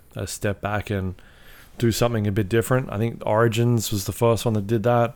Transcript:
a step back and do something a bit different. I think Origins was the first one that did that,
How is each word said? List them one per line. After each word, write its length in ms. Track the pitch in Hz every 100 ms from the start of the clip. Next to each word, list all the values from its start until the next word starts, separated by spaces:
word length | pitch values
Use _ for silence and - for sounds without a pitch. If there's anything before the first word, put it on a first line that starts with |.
| - 107
a 100 | 101
step 340 | - 107 98
back 280 | 101 104 -
and 260 | 101 95 90 - - - - - -
do 140 | 120
something 340 | 104 117 113 104
a 40 |
bit 160 | 98 92
different. 400 | 113 - 127 135
I 60 | 101
think 240 | 117 - 104
Origins 640 | 107 117 110 120 120 -
was 140 | 104 101
the 60 |
first 320 | - 117 110 123
one 80 |
that 140 | 107 101
did 160 | 113
that, 320 | 113 120 117